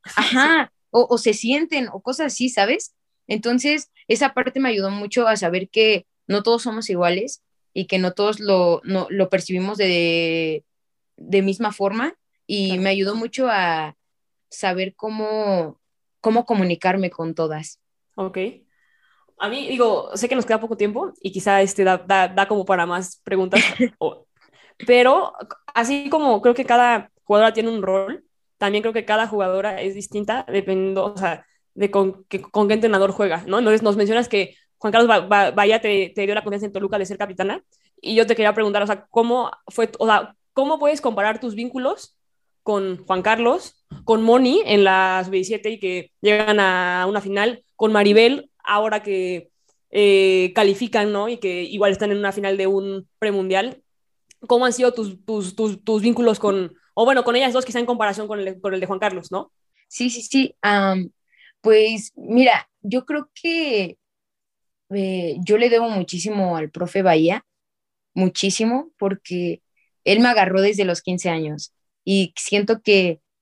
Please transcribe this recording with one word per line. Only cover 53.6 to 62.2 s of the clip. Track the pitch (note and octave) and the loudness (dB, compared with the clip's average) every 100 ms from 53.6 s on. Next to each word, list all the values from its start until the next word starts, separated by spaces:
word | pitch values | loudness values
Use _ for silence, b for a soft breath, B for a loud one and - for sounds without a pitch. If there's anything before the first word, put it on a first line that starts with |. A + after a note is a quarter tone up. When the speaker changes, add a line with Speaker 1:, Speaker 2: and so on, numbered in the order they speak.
| A#3+ B3 _ _ _ _ _ _ A#3+ | -2 -8 _ _ _ _ _ _ 0
Speaker 1:
¿Cómo | A#3+ B3 | 2 2
han | |
sido | A#3+ B3 | 2 0
tus, | A#3+ G3+ F#3 | 0 -6 -10
tus, | - G#3+ F#3 G#3 | -6 -6 -4 -2
tus, | A3 G3 | -4 -2
tus | - G#3+ | -2 2
vínculos | A#3 A#3 A#3 G#3 | 2 4 2 2
con, | G#3 G3 F3 b b | 0 -2 -4 b b
o | - A#3+ | 0 2
bueno, | C4 | 4
con | B3 B3 | 2 2
ellas | C4 | 2
dos, | B3+ | 0
quizá | B3+ A#3+ | -2 -4
en | A#3+ | -2
comparación | A3+ G#3 G3 G#3+ | -2 -2 -4 -6
con | G#3 | -6
el, | F#3+ F#3+ | -8 -6
con | G3+ | -6
el | F#3+ | -4
de | F#3 | -6
Juan | F#3 | -4
Carlos, | G#3 F#3 - | -4 -4 -8
¿no? | F#3+ F4 _ _ _ _ | -10 -10 _ _ _ _
Speaker 2:
Sí, | - B3 | -6 -4
sí, | A#3 | -6
sí. | - C4+ C4 - | -2 0 0 -2
Am, | G#3 G3+ G3 F#3+ E3+ _ _ b b b | 0 2 2 0 -4 _ _ b b b
pues, | A3 A3 A3 G#3+ - | 4 4 4 -2 -10
mira, | - | -14